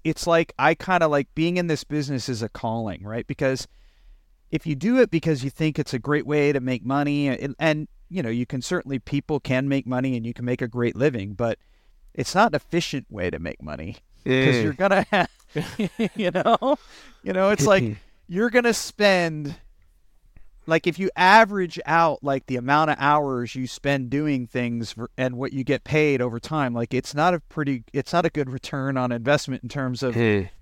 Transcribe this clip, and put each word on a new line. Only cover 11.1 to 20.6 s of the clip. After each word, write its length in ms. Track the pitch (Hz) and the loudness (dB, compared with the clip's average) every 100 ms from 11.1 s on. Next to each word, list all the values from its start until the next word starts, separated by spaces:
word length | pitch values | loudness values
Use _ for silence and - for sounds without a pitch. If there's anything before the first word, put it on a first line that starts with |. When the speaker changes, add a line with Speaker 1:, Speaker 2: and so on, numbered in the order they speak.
| 120 98 | 0 -6
Speaker 1:
but 260 | 98 117 - _ _ _ _ - | -4 -2 -4 _ _ _ _ -12
it's 200 | - - | -8 -2
not 180 | 185 226 | 2 2
an 40 | 147 | 2
efficient 520 | - 170 - 139 - | -2 -2 -2 -6 -8
way 200 | 104 90 | -6 -4
to 100 | 82 | -4
make 220 | 82 - | -6 -10
money. 360 | 76 69 82 - _ - | -10 -10 -10 -14 _ -8
'Cause 80 | 123 | 0
Speaker 2:
Yeah. 300 | 131 135 123 | 4 4 4
Speaker 1:
you're 120 | 107 | 2
gonna 320 | 131 190 196 - | 0 2 2 2
have, 180 | 202 - _ _ | 2 0 _ _
<laughs> 640 | - 175 - 202 - 220 - | -8 -6 -4 -4 -2 -4 -2
you 160 | 180 | -2
know? 460 | 180 220 226 262 294 - - - - | 0 2 2 2 -2 -4 -20 -20 -12
You 120 | - | -4
know, 160 | 185 196 | 0 2
it's 180 | 208 143 | 4 6
like, 300 | 196 117 104 - | 4 4 -4 -12
Speaker 2:
<laughs> 160 | _ - | _ -8
Speaker 1:
you're 220 | 175 233 | -2 2
gonna 240 | 247 240 | 4 4
spend, 840 | 214 - - 208 185 170 156 143 165 - - _ _ _ _ _ - - - | 2 -4 2 4 4 2 -2 -8 -10 -16 -20 _ _ _ _ _ -20 -20 -16